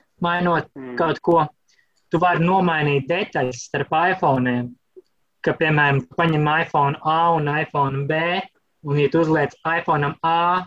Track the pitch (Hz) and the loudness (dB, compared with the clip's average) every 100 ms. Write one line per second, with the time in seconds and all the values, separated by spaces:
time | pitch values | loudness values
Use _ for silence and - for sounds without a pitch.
0 | _ - 175 175 180 165 - 143 131 123 | _ -8 -4 -2 0 0 -4 -12 -10 -4
1 | 165 - - 170 151 _ _ _ _ _ | -2 -2 2 2 2 _ _ _ _ _
2 | _ 165 180 165 170 190 180 156 147 139 | _ 0 2 2 2 2 2 0 0 0
3 | 135 175 208 156 127 127 - 139 143 156 | 0 -4 -2 -2 -4 -6 -8 -6 -2 0
4 | 180 185 160 135 127 123 123 - _ - | 0 2 0 2 0 -2 -4 -12 _ -20
5 | - _ _ _ - 143 156 151 143 139 | -20 _ _ _ -4 0 0 2 2 0
6 | 123 - 165 156 151 156 165 156 143 151 | -2 -2 0 0 0 0 -2 0 0 -2
7 | 156 160 170 165 147 151 156 147 135 135 | -2 2 2 2 0 -4 -4 -2 -2 -2
8 | 143 156 170 185 - _ _ _ 147 147 | -4 -2 -2 -4 -8 _ _ _ -4 0
9 | 139 160 160 156 139 - 160 165 170 151 | 2 2 2 2 0 -4 -4 -2 0 0
10 | 143 - 165 170 175 180 | -2 -2 -2 0 2 0